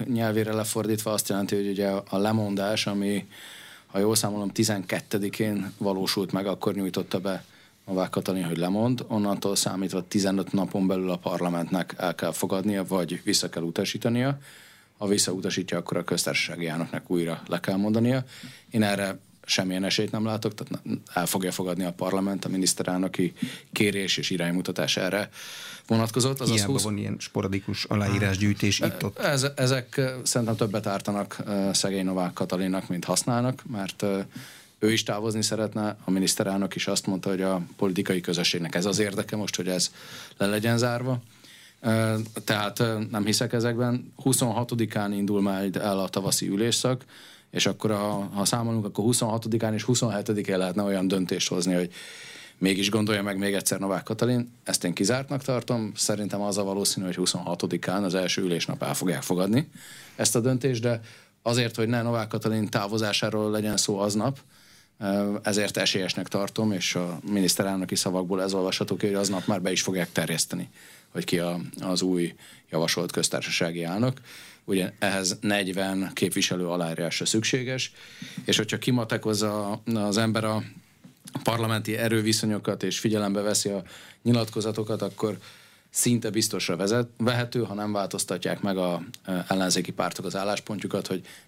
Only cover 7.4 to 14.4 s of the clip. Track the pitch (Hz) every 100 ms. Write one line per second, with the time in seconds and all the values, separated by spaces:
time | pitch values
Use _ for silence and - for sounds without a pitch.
7.4 | - - - _ - 92 92 101 95 92
8.4 | 85 82 87 101 120 123 - 110 104 98
9.4 | 101 98 101 95 95 92 87 104 98 98
10.4 | 92 98 90 101 95 92 92 90 90 87
11.4 | 87 85 82 92 85 - 92 85 87 82
12.4 | 92 95 101 98 90 92 82 87 - 95
13.4 | 90 - 82 92 98 117 120 120 135 139